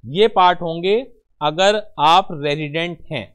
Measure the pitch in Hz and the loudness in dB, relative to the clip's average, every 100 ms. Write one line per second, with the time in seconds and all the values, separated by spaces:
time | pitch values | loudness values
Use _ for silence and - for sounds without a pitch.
0 | 110 156 220 208 180 180 175 165 180 214 | -8 0 2 4 4 2 -4 -4 -2 -2
1 | 262 _ _ _ 147 156 196 208 - - | -4 _ _ _ -4 0 0 0 -6 0
2 | 147 175 196 165 143 147 151 151 175 165 | 4 4 2 -6 -4 -4 -6 -6 -8 -10
3 | - - - | -10 -10 -10